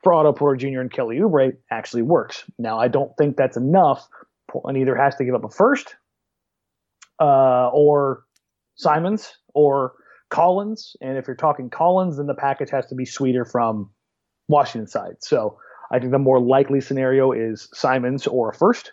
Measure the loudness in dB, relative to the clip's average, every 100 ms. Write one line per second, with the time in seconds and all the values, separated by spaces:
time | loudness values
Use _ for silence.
0 | 4 4 4 2 0 0 -4 -6 -6 -6
1 | -6 -2 0 2 0 -2 _ -10 -6 -4
2 | 0 0 -2 -14 -18 -10 -8 -2 0 0
3 | -4 -2 -2 0 -2 -2 0 4 4 0
4 | -8 -20 -20 _ -12 -12 -6 -2 -2 0
5 | 0 0 -4 -2 -6 0 2 2 -6 -20
6 | _ _ _ _ _ _ _ _ _ _
7 | -20 -2 2 4 4 4 2 4 4 4
8 | 0 -4 _ _ _ _ _ _ 0 0
9 | 0 -4 -8 -20 _ 2 4 4 -2 _
10 | _ _ _ 0 2 2 -4 -10 -14 -14
11 | -8 -8 -8 -2 -2 -2 -8 -2 0 2
12 | 0 -4 -6 -4 -4 -4 -4 -6 -6 -10
13 | -10 -4 0 0 -2 -2 -2 -4 -10 _
14 | _ _ _ _ 0 2 2 -4 -8 -8
15 | -8 -16 -2 -2 -2 -8 -20 -20 -4 -4
16 | 0 0 4 2 4 2 2 -2 -2 -2
17 | 0 2 2 0 -6 -8 -14 -4 -2 0
18 | -2 -4 -2 -2 -4 0 2 2 -6